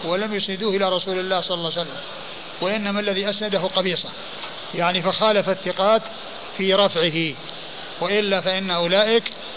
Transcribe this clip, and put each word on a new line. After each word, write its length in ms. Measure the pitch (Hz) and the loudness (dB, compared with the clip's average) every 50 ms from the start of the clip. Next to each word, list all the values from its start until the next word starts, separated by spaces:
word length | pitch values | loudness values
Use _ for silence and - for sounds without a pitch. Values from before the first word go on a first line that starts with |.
| - | -2
ولم 280 | 160 175 190 214 214 214 | -2 0 0 0 -2 -2
يسندوه 420 | 196 - 208 190 185 220 214 190 | -2 -2 -2 -4 -2 0 0 2
إلى 140 | 196 196 185 | 2 2 2
رسول 300 | 185 175 - 196 185 185 | 2 0 0 -2 -2 -2
الله 220 | 185 190 190 180 | 0 0 0 0
صلى 160 | 170 - 180 175 | 0 0 -2 0
الله 140 | 170 165 | 0 -2
عليه 100 | - 175 | -2 -2
وسلم، 160 | 165 - - - - - - - - - - - - - - - | -4 -4 -6 -10 -10 -10 -12 -12 -12 -12 -12 -12 -12 -12 -8 -4
وإنما 380 | 175 185 214 220 208 202 202 208 | -2 0 0 0 0 0 -2 0
الذي 300 | 208 202 196 190 202 208 | 0 0 0 0 0 -2
أسنده 300 | 202 202 214 214 196 175 | -2 -2 -2 0 0 0
قبيصة"، 500 | 170 185 - 190 185 190 170 - - - - - - - - - - - - - - - - | 0 2 0 2 2 2 0 0 -2 -4 -8 -10 -12 -12 -10 -10 -10 -10 -12 -12 -12 -8 -2
يعني 260 | 170 170 175 180 185 | 0 2 2 2 2
فخالف 480 | 160 190 - - 214 220 214 202 165 185 | 2 0 0 4 4 4 4 4 4 2
الثقات 520 | 185 185 - 185 175 - 190 208 220 220 214 - - - - - - - - - - - | 0 -2 -2 -4 0 2 4 4 4 4 2 -2 -12 -12 -12 -12 -12 -12 -12 -12 -6 -2
في 160 | 190 190 185 | 2 4 6
رفعه، 600 | 196 202 196 - 165 165 170 151 165 165 156 131 - - - - - - - - - - - - - | 6 6 4 4 2 2 2 2 2 0 0 -2 -6 -10 -12 -12 -12 -12 -12 -12 -12 -12 -12 -8 -4
وإلا 400 | 170 180 202 214 214 196 196 185 | -2 0 2 2 2 2 2 2
فإن 300 | 160 190 185 190 196 190 | 2 2 2 2 2 0
أولئك 520 | 175 170 170 170 185 202 214 214 226 233 - - - - - - - | 0 0 2 4 4 4 6 6 4 2 2 0 -10 -10 -12 -12 -12